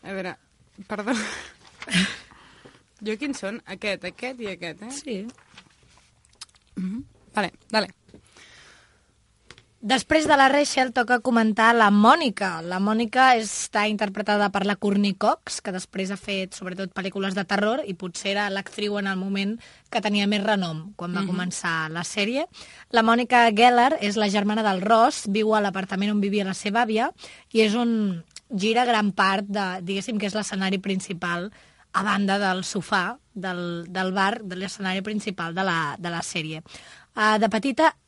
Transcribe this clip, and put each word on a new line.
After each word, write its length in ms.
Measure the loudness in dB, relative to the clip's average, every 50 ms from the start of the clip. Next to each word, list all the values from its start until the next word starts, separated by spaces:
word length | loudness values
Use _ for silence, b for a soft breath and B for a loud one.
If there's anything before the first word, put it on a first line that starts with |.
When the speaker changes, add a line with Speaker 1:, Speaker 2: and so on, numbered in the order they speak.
Speaker 1:
A 100 | _ -10
veure... 240 | -10 -8 -8 -8 -10 _ _ _ _ _ _ _ _ -20
Perdó. 340 | -12 _ -8 -6 -2 -2 -2
<laughs> 60 | -2 -2 B B B B B B B B B _ -18 -12 B B 0 0 B B B B B B B B B B B B B B B B _ _
Jo 180 | _ -6 -6 -6
quins 240 | -4 -4 -6 -6 -6
són? 220 | -8 -8 -8 -10 _ -16
Aquest, 320 | -16 -8 -6 -6 -6 -6 -8 -12
aquest 320 | -12 -10 -12 -12 -10 -10
i 60 | -10 -10
aquest, 300 | -10 -10 -10 -12 -12 -12
eh? 60 | -14 -14
Speaker 2:
Sí. 260 | -14 -12 -10 -8 -8 -8 -8 -12 -14 _ _ _ -20 -20 -20 _ _ _ _ _ _ _ _ _ _ _ _ _ _ _ -20 _ _ _ _ _
Speaker 1:
Mhm. 320 | _ -8 -6 -6 -6 -8 -12 -14 _ _ _ _ _
Vale, 160 | -4 -4 -4 _ _ _ _
dale. 240 | -2 -2 -2 -2 -10 _ _ _ -20 -20 b b b b b b b b b b b b b b b b b b b _ _ _ _ _ _ _ -20 -20 _ _ _ _
Speaker 2:
Després 480 | -2 0 0 0 2 _ 2 2 6
de 80 | 6 6
la 140 | 8 8 6
Rachel 400 | 6 4 2 2 2 2 0 2
toca 300 | 2 0 2 2 2 2
comentar 460 | 2 2 2 4 4 4 4 6 6 6 8 8
la 140 | 6 6 8
Mònica. 600 | 8 8 8 8 6 4 -2 -2 -2 -4 -4 -4 -4 -6
La 140 | -6 -4 -2
Mònica 460 | -2 0 0 0 -2 0 4 4 6 6 6 4
està 460 | 2 -4 -6 -8 -10 -4 -2 0 0
interpretada 600 | 0 0 -2 -4 -4 -4 -6 -2 0 2 2 2 0
per 140 | 0 0 -2
la 80 | -2 -2 0
Courtney 320 | 0 0 2 2 2 0 0
Cox, 460 | 0 0 0 0 0 _ -12 -12 -10
que 80 | _ -8
després 400 | -8 -8 -10 _ -8 -6 -6 -6
ha 60 | -6 -10
fet, 400 | -8 -6 -6 -6 -6 -8 -10 -12
sobretot, 320 | -12 -10 -8 -8 -10 -8
pel·lícules 460 | _ -8 -8 -6 -6 -4 -4 -4 -4 -4
de 60 | -4
terror 380 | -2 0 0 2 0 0 -2 -4
i 80 | -6 -8
potser 380 | -8 -10 -10 -10 -6 -6 -4
era 160 | -2 -2 -2 -2
l'actriu 480 | -4 -6 -8 -8 -8 -6 -4 -4 -4 -4
en 80 | -4
el 140 | -4 -4 -4
moment 320 | -4 -4 -4 -2 -2 -4 -6 -8 B B B B B B -6
que 80 | -4
tenia 240 | -2 0 0 0 0
més 160 | 0 0 0
renom 460 | 0 0 0 0 0 -4 -6 -8 -10 -12 -12 -10
quan 160 | -10 -6 -4
va 80 | -4
Speaker 1:
Mhm. 80 | -2 -2
Speaker 2:
començar 460 | -2 -4 -4 -4 -6 -6 -4 -4 -2 -2 -4 -4 -6
la 80 | -8
sèrie. 460 | -8 -6 -4 -2 -2 -2 -2 -4 -4 -6 B B B B B B B B
La 140 | 2 2 4
Mònica 380 | 4 4 2 2 4 6 6 6 6 6
Geller 380 | 8 8 8 8 8 6 4 4 2
és 160 | -2 -2 0 0
la 80 | 0 2
germana 380 | 2 0 0 0 0 0 2
del 160 | 0 0 0
Ross, 460 | 2 4 6 6 6 4 2 0 -6 -2
viu 240 | 0 0 2 4 4
a 60 | 2
l'apartament 480 | 2 0 -2 -4 -6 -6 -4 -2 -2 0
on 100 | 0 0
vivia 220 | 0 0 0 -2 -2
la 100 | -2 -6 -6
seva 240 | -6 -2 0 0
àvia 300 | 0 2 0 -2 -2 -2 -4 B B B B B B B
i 80 | 2 2
és 140 | 4 4 2 0
on 460 | 0 0 0 0 0 -2 -2 -6 -10 _ _ -20 _ _ -6 -2
gira 260 | 0 2 2 2 2
gran 280 | 2 2 2 2 0
part 340 | 2 2 2 2 2 0 -2
de, 220 | -2 -4 -2 -2 -2 -4 -6
diguéssim, 360 | -6 -6 -6 -4 -4 -4 -4 -4
que 80 | -4
és 80 | -2 -4
l'escenari 440 | -4 -4 -4 -4 -2 -2 0 -2 -2
principal, 680 | -2 -2 -2 -2 -4 -6 -8 -6 -4 -4 -4 -4 -6 -8 b b b b b b b b
a 120 | -4 -2 0
banda 320 | 0 0 0 2 2 0 2
del 260 | 2 0 0 -2 -4
sofà 540 | -6 -6 -6 -4 0 0 0 0 -2 -6 -10 _ _
del, 540 | _ -10 -8 -6 -6 -6 -6 -6 -8 -8 -10 -8
del 240 | -6 -4 -4 -2
bar, 300 | 0 0 0 0 0 -4 -8
de 120 | -10 -10
l'escenari 440 | -8 -8 -10 -8 -8 -6 -4 -4 -4
principal 520 | -6 -4 -6 -4 -6 -6 -8 -6 -8 -6 -4
de 80 | -2 -2
la, 320 | 0 0 0 -2 -4 -6 -8
de 120 | -8 -6
la 100 | -6 -6
sèrie. 400 | -8 -6 -6 -6 -6 -6 -10 -12 -14 B B B B B B B B B _
Ah, 240 | 0 2 4 4 4
de 100 | 2 2
petita 460 | 0 0 -2 -2 0 4 2 2 2 _ _